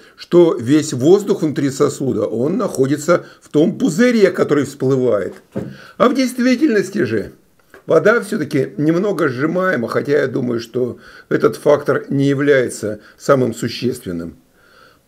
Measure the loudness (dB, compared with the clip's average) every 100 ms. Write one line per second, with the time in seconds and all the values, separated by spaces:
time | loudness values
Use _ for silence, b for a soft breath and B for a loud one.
0 | B B 0 4 4 2 2 2 2 0
1 | 4 4 4 -2 -2 -2 -2 0 -2 -2
2 | -4 -2 -2 -2 -2 -2 -2 0 0 0
3 | 0 0 B B -4 0 2 0 -2 2
4 | 2 4 2 2 0 0 -2 -4 -2 0
5 | 0 0 -4 -10 _ -12 B B B B
6 | 0 2 -2 0 0 2 2 0 -2 -2
7 | -2 -2 -6 -14 _ _ _ -12 0 2
8 | 4 2 0 -6 -4 -2 -2 -2 0 0
9 | 0 -2 -2 -2 -4 -2 -2 -2 -2 -4
10 | 0 0 0 -2 -4 -4 -6 -4 -4 -6
11 | B B B 0 0 2 2 2 2 -4
12 | -2 0 0 2 2 2 2 -4 -8 -8
13 | B B 0 2 2 -2 -8 -4 -6 -6
14 | -8 -10 -10 -14 _ b b b b b